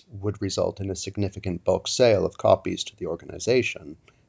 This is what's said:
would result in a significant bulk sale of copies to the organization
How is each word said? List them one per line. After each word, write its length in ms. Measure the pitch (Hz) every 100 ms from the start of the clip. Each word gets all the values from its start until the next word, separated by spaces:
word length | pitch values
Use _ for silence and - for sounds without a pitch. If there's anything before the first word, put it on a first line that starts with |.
| -
would 320 | 104 101 98
result 380 | 98 95 90 90
in 100 | 98
a 60 | 92
significant 680 | - 104 98 - 95 87 -
bulk 240 | 90 -
sale 360 | - 123 101 85
of 120 | -
copies 460 | 107 95 95 90 -
to 100 | -
the 100 | 85
organization 920 | 85 67 73 - 127 117 - 73 - _ _